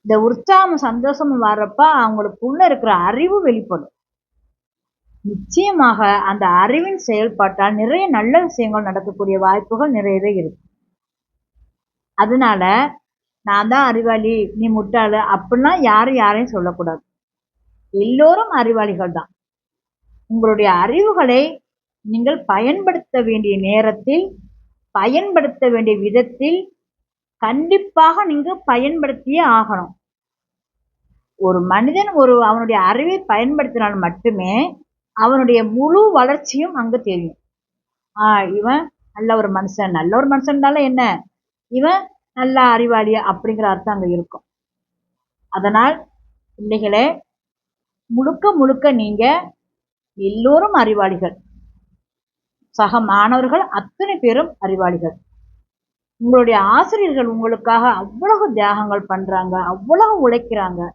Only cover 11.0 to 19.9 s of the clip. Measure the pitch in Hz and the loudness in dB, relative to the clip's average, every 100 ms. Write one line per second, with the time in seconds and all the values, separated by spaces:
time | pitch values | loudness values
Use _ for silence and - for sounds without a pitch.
11 | _ _ _ _ _ _ _ _ _ _ | _ _ _ _ _ _ _ _ _ _
12 | _ - 214 254 247 202 185 208 294 285 | _ -4 0 2 2 2 2 2 0 -6
13 | _ _ _ _ 214 202 214 254 269 226 | _ _ _ _ -4 -2 0 2 2 0
14 | 226 220 220 226 202 220 226 220 202 233 | 0 0 0 -2 -4 -4 -2 -2 0 0
15 | 220 214 208 196 - 247 277 370 262 214 | 0 0 0 -2 0 0 2 2 4 4
16 | 240 262 208 208 240 214 175 175 170 160 | 4 2 2 0 -2 -4 -4 -4 -6 -8
17 | _ _ _ _ _ _ _ _ _ 196 | _ _ _ _ _ _ _ _ _ -4
18 | 214 254 311 370 440 320 226 226 208 180 | 0 4 4 4 0 -2 0 0 -2 -4
19 | 180 165 156 _ _ _ _ _ _ | -6 -8 -12 _ _ _ _ _ _